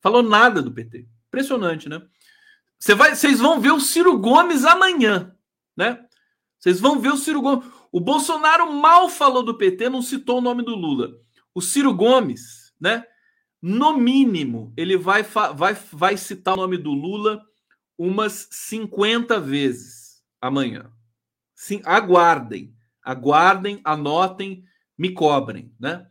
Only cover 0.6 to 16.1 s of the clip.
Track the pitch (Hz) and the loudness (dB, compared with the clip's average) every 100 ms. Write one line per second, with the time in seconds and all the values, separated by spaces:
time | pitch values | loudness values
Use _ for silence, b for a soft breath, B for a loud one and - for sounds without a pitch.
0.6 | 127 117 113 127 - _ _ 254 277 262 | -4 -8 -16 -18 -20 _ _ -6 -4 -4
1.6 | 180 156 143 156 _ _ b b b b | -4 -6 -10 -16 _ _ b b b b
2.6 | b _ - 202 302 294 285 262 254 320 | b _ 0 4 4 4 2 4 4 4
3.6 | 233 311 277 330 370 262 208 277 349 311 | 2 2 0 2 4 2 4 4 4 2
4.6 | 277 349 370 339 220 196 - _ _ _ | 4 4 4 2 0 0 -4 _ _ _
5.6 | _ - 202 240 _ _ _ _ _ _ | _ -4 -4 -4 _ _ _ _ _ _
6.6 | 180 185 247 285 254 285 285 294 277 262 | 0 2 2 2 0 -2 -2 -2 0 -2
7.6 | B B B 180 175 294 294 320 311 330 | B B B -6 -2 -2 -2 0 2 2
8.6 | 330 294 302 349 359 - 285 254 233 226 | 0 2 6 6 4 2 2 2 -4 0
9.6 | 196 185 233 262 247 269 - 247 247 240 | -2 0 -4 -4 -8 -8 -4 -2 -2 -4
10.6 | 233 220 160 135 113 - _ _ _ 185 | -6 -6 -4 -4 -6 -10 _ _ _ -10
11.6 | - 285 277 190 220 254 190 113 - - | -4 0 0 2 4 4 2 -8 -14 -20
12.6 | _ _ 170 226 240 _ _ _ _ _ | _ _ -4 -4 -6 _ _ _ _ _
13.6 | 165 220 302 302 240 269 262 185 135 117 | -6 0 0 2 2 2 2 0 -4 -8
14.6 | 113 117 170 185 170 202 208 220 185 143 | -12 -8 -2 -2 0 -2 -2 -4 -4 -2
15.6 | 180 208 - 151 180 | -2 -2 -12 -4 -2